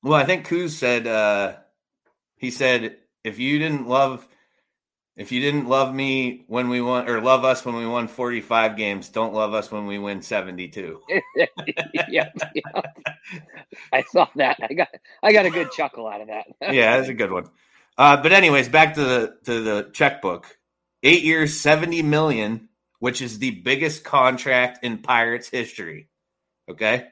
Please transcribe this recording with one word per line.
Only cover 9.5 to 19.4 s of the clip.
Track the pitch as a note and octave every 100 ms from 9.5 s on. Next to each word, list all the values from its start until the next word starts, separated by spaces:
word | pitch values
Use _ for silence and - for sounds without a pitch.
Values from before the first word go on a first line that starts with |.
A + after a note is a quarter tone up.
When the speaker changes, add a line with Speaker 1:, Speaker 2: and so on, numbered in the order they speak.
Speaker 1:
us | G#2+ G2+
when | G#2+ G2+
we | G2+
win | G2+ G2
seventy-two." | E2 G#2 F#2 F2+ F#2 G#2+ F2+ G2+ -
Speaker 2:
<laughs> | F#3 - - E3 - - - D#3+
Yeah, | E3 - D#3+ D#3 - D3
yeah. | D#3 D3 - - - - - - F3 - - - - -
I | C3
saw | - F3+ D#3+ C#3+
that. | C3 C#3+
I | A2
got, | D#3+ F3 - _ -
I | -
got | G#3+ F#3
a |
good | E3 E3+
chuckle | - D3 - A2
out | G#2
of | G#2+
that. | G#2+ - -
<laughs> | -
Speaker 1:
Yeah, | C3 A2 B2
that's | C3
a |
good | A#2 G2+
one. | F#2 - _ _ _ _ -
Uh, | C#3+ C#3+
but | D#3
anyways, | F#3+ F3 C#3 A#2+
back | D#3 D#3+
to | D3+
the, | C#3 B2 A2 -